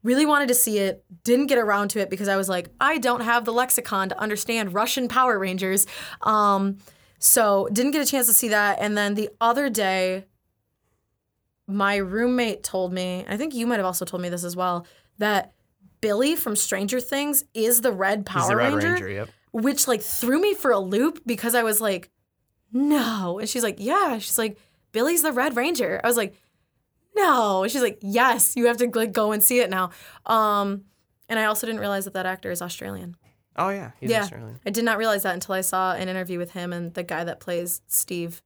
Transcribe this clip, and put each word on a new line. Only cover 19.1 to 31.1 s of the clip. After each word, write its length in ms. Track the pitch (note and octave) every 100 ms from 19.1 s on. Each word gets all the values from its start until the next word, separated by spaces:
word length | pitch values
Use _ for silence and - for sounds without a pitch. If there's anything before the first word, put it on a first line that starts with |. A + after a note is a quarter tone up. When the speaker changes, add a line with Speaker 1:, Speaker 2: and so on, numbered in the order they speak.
Speaker 2:
yep. 180 | G2+ A2 _ _
Speaker 1:
which, 360 | A3+ A#3+ C#4+ -
like, 120 | A3+
threw 400 | - - A#3+ C#4+
me 140 | G#4
for 160 | F#4+ C#4
a 80 | G#3
loop 420 | F#3 G3+ D4 D#4 A#3
because 280 | A#3+ A#3
I 80 | A#3+
was 160 | A3+ G#3
like, 300 | A3 F#3 - _ _ _ _ _ _
"No." 680 | A#3+ D4 D4 A3+ A3 F3+ F#3
And 100 | A3
she's 140 | B3+
like, 120 | A3+ F3
"Yeah." 400 | G3+ F#4 F4+ A3+
She's 200 | - -
like, 200 | A3 G3+ _ _ _
"Billy's 300 | A3 C4+ E4+
the 100 | D#4
Red 240 | B3 C#4+ A#3+
Ranger." 440 | C#4 D#4+ F#3+ F#3+
I 40 | A#3
was 100 | A#3+
like, 180 | G3 _ _ _ _ _ _ _ _
"No." 500 | G#4+ F#4 B3+ G#3 F#3+
And 80 | F#3+
she's 100 | C#4
like, 160 | A#3+ -
"Yes, 540 | G3 A3 B3+ A3+ - B3
you 100 | A#3+
have 100 | A#3+
to, 100 | A#3+
like, 180 | A3+ A3
go 200 | A3 G#3+
and 100 | G#3+
see 180 | - B3
it 80 | A#3+
now." 220 | F#3+ F3+ - - -
Um, 600 | - A3+ G#3+ G3+ G3+ G3 - _ _